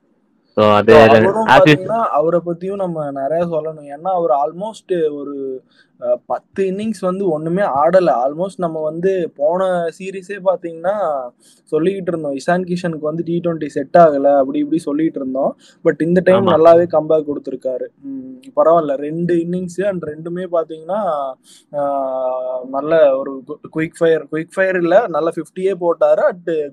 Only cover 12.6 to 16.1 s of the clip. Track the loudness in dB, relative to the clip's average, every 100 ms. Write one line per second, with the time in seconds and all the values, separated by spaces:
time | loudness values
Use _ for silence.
12.6 | -2 -4 -4 -6 -6 -6 -4 -4 -2 -4
13.6 | -6 -6 2 6 6 6 2 2 2 -2
14.6 | -2 -2 -4 -2 -2 -4 -8 -4 -4 -4
15.6 | _ _ -2 0 0